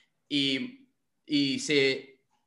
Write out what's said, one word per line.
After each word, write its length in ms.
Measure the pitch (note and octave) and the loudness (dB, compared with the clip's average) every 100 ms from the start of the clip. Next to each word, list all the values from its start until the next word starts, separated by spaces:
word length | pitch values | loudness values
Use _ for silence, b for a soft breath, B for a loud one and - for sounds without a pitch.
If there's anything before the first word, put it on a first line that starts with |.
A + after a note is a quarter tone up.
| B _ - | B _ -4
y, 600 | C#3+ C#3 C3+ B2 - _ _ _ _ | -2 0 -2 -6 -12 _ _ _ _
y 360 | - D3 C#3 B2+ | -4 -2 0 -2
se, 580 | - D3 C3+ C3 - - _ _ | 0 4 4 0 -6 -20 _ _